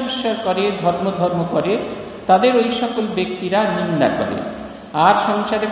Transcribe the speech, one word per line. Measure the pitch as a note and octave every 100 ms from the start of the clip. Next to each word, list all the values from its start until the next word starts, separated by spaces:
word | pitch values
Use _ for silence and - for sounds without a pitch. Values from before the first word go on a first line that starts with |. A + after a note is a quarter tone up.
| -
ঈশ্বর | - A3+ G3
করে, | F#3+ F#3 G3+ F#3+
ধর্ম | F3 F3 F#3+ E3+
ধর্ম | F3+ E3+ E3
করে, | D#3 E3+ A3 - - - - -
তাদের | F#3+ B3 B3
ওই | A#3
সকল | A#3 A#3+ A#3 G#3 F3+
ব্যক্তিরা | F3+ - F3+ G3
নিন্দা | G#3 F3+ F3 D#3 A#2
করে। | - G2+ - - - - - -
আর | D#3 F3 G3+
সংসারে | A3 G#3 G#3 G#3+ G#3+